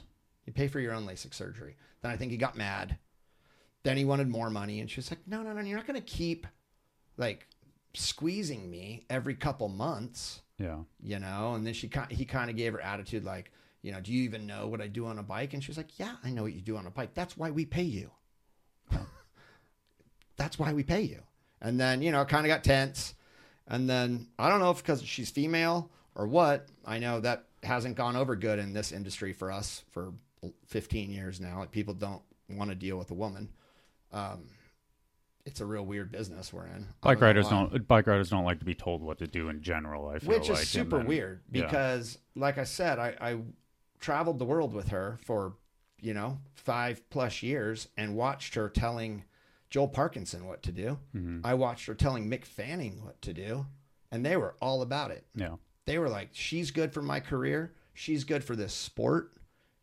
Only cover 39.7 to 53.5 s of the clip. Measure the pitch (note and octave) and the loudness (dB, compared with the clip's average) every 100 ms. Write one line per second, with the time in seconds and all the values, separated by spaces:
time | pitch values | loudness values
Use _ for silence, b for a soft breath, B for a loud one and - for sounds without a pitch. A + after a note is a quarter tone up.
39.7 | D#2+ D2+ D2 D2 D2 D#3 A3+ - E3 - | -2 -2 -6 -6 -4 2 2 4 2 2
40.7 | - - D3 A#2 D#3 F#2+ F#2 - B2 D#2+ | 0 2 2 2 0 -2 -8 -4 0 2
41.7 | D3 C3 B2 A2+ - _ C3+ C#3 C#3 B2+ | 2 2 0 -4 -12 _ -2 0 0 -2
42.7 | - D#3+ B2 A#2+ - A#2+ A#2 A#2 - _ | 0 2 2 0 -2 -4 -4 -6 -12 _
43.7 | _ _ - - D3 E3 C#3 B2 D#3+ C#3 | _ _ -8 -2 2 2 0 2 2 2
44.7 | G#2+ F#2 G2 G2 A2+ - A2 F#2+ G2 _ | 0 -2 -2 -2 -4 -2 0 0 -6 _
45.7 | _ _ - A2 G#2 A#2 C3+ - - - | _ _ -10 -6 -2 -4 -6 -10 -8 -2
46.7 | A#2+ B2 A#2 - C3+ B2 - A#2 C#3+ G#2+ | 0 0 -4 -4 -2 0 -2 -2 0 0
47.7 | A2+ - - G#2 G#2+ B2+ C#3 - A#2 G#2+ | -4 -6 -6 -2 0 0 -2 -4 -2 0
48.7 | - A#2 A#2+ A2+ G#2 - _ _ _ - | 2 2 0 -4 -8 -12 _ _ _ -2
49.7 | C#3 C#3 C3+ D#3 A#2 F2+ F2 F2 - - | 2 2 4 2 0 -8 -10 -10 -6 -6
50.7 | F2+ A2 C#3+ - G#2+ F2 E2+ A2+ B2+ B2+ | -2 -4 -4 -6 -6 -4 -2 2 2 2
51.7 | A#2+ - G#2+ C#3+ B2+ G#2+ B2+ - - A2+ | -2 -4 2 4 4 0 -4 -6 -10 -8
52.7 | F3+ A#2+ F#2+ A2 - - E2 G2+ | -6 -6 -8 -14 -12 -10 -6 -4